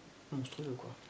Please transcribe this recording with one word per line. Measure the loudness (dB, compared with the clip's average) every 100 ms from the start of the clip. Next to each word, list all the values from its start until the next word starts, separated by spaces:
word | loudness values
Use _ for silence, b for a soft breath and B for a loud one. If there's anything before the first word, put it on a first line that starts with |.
| -14 -12 2
monstrueux | 4 4 2 2 2
quoi. | -2 -6 -10